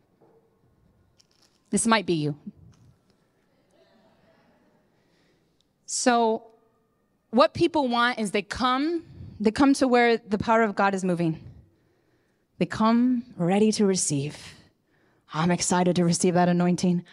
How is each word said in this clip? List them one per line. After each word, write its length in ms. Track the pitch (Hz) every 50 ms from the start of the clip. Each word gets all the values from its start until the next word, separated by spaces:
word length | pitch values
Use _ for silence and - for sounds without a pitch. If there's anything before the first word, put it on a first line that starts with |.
| _ _ _ _ _ _ _ _ _ _ _ _ _ _ _ _ _ _ _ _ _ _ _ _ _ _ _ _ _ _ _ _ _ -
This 160 | - 196 -
might 180 | 226 226 220 185
be 100 | 170 175
you. 220 | 156 147 147 147 - - 202 - _ - - - _ _ _ _ _ _ _ _ _ _ _ _ _ _ _ _ _ _ _ _ _ _ _ _ _ _ _ _ _ _ _ _ _ _ _ _ _ _ _ _ _ _ _ _ _ _ _ _ _ _ _ _ _ _ _ _ _ _ _ _ _ _
So 560 | - - - - 262 240 233 233 220 220 226 - - _ _ _ _ _ _ _ _ _ _ _ _ _ _ _ _
what 240 | - 233 302 320 -
people 320 | - 339 330 - 311 277
want 320 | 247 240 233 240 247 247 -
is 140 | 220 190 -
they 100 | 208 -
come, 600 | - - - 240 254 254 262 285 320 349 330 - - - - - - - -
they 140 | 208 220 214
come 200 | - 285 269 277
to 120 | - 277
where 300 | 254 240 240 240 233 233
the 200 | 220 - 190 214
power 260 | 190 - 233 226 226 226
of 120 | 208 196
God 200 | - 202 196 196
is 100 | 190 185
moving. 360 | 185 175 170 175 160 160 - - - - - - _ _ _ _ _ _ _ _ _ _ _ _ _ _ _ _ _ _ -
They 80 | 185
come 580 | - - - 220 226 233 233 247 254 254 233 - - -
ready 340 | - 175 170 190 208 214 214 208
to 140 | - 214
receive. 500 | 190 190 185 - - 151 139 139 151 - - - - - - - _ _ _ _ _ _ _ _ _ _ _ _ - -
"I'm 200 | 151 165 175 175
excited 420 | 170 - - 185 180 180 180 170
to 100 | 175 175
receive 300 | 170 175 - - 185 170
that 140 | 180 175 180
anointing. 560 | 175 175 175 180 180 - - 180 175 175 - -